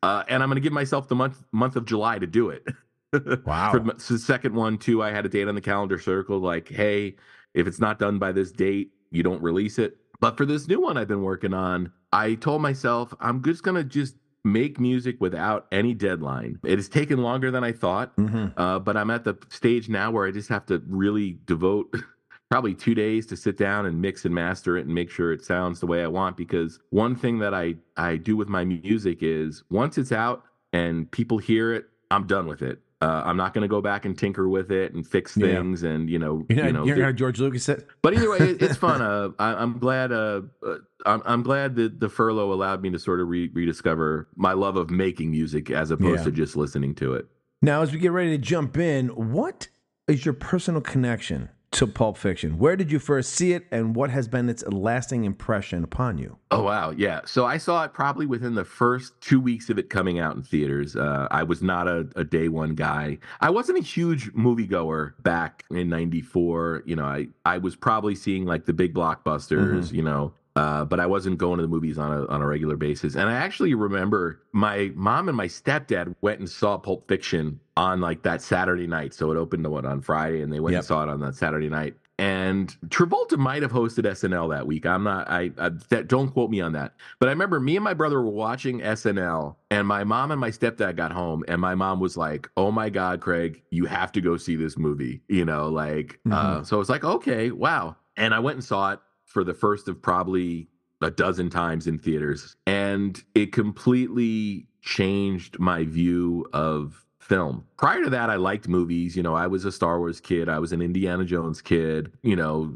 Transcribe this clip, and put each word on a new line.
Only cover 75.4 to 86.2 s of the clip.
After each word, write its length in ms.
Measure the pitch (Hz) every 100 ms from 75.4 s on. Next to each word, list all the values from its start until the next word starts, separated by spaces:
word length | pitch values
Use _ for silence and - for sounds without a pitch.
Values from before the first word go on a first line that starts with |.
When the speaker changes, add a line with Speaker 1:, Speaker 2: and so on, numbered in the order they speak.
| 90
Speaker 1:
stepdad 680 | - - 147 131 98 87 87
went 180 | 101 104
and 100 | 92
saw 280 | - 104 95
Pulp 300 | 98 92 -
Fiction 520 | 95 - 87 78 71 _ -
on, 240 | 92 92
like, 220 | 87 80
that 180 | 92 82
Saturday 460 | - 92 90 87 87
night. 260 | 82 69
So 180 | - 78
it 60 | 80
opened 280 | 82 87 80
on, 200 | 76 65
on 160 | 69
Friday, 400 | 69 78 78 80
and 100 | 76
they 80 | 76
went 140 | 80
Speaker 2:
Yep. 60 | 90
Speaker 1:
and 60 | 80
saw 160 | 80
it 60 | 76
on 120 | 71
that 140 | 69 67
Saturday 340 | 80 78 76
night. 260 | 76 76 - _ -
And 580 | 98 95 92 98 92 - 160
Travolta 500 | - 175 403 480 320
might 240 | 131 143
have 100 | 139
hosted 340 | 123 117 113 107
S 200 | 95 98
N 80 |
L 160 | 90 82
that 180 | 71 65
week. 180 | 78 82
I'm 180 | 92
not, 260 | 104 95 -
I, 220 | 87 90 -
I, 120 | 85 82 -
that, 200 | 117 80
don't 180 | 127